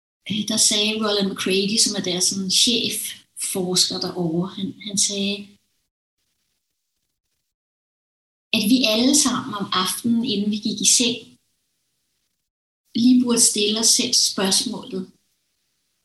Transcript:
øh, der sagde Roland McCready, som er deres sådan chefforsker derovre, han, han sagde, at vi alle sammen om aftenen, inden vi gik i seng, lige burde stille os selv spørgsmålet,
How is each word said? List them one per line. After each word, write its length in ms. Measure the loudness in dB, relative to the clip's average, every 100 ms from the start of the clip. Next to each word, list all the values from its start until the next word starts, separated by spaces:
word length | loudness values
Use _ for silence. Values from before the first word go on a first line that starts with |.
| _ _ -6
øh, 160 | -4 -2
der 100 | 0
sagde 360 | 2 2 0 0
Roland 280 | -2 0 -2
McCready, 460 | -2 0 0 0 0
som 180 | 0 0
er 80 |
deres 200 | -4 -2
sådan 280 | -2 -2 0
chefforsker 1500 | 2 2 0 -2 -6 -8 -12 _ -12 -8 -4 -2 0 0 -2
derovre, 480 | -6 -4 -2 -2 -4 -6
han, 180 | -8 -8 -8
han 100 | -4
sagde, 500 | -2 -2 -4 -4 -10 _ _ _ _ _ _ _ _ _ _ _ _ _ _ _ _ _ _ _ _ _ _ _ _ _ _ _ _ _ _
at 100 | -2 2
vi 140 | 2
alle 320 | 4 2 4 4
sammen 380 | 2 -2 -6
om 160 | -8 -4
aftenen, 540 | -2 -2 -2 0 0 0
inden 260 | -2 -2
vi 60 | -2
gik 240 | -4 0
i 80 | 2 2
seng, 200 | 2 -2 -10 _ _ _ _ _ _ _ _ _ _ _ _ _ _ _ _ 2
lige 280 | 6 6
burde 180 | 4 4
stille 380 | 2 2 0 2
os 80 | 2
selv 260 | 2 2
spørgsmålet, 1000 | 2 0 0 0 2 0 -6 -8 -10 -10 _ _ _ _ _ _ _ _ _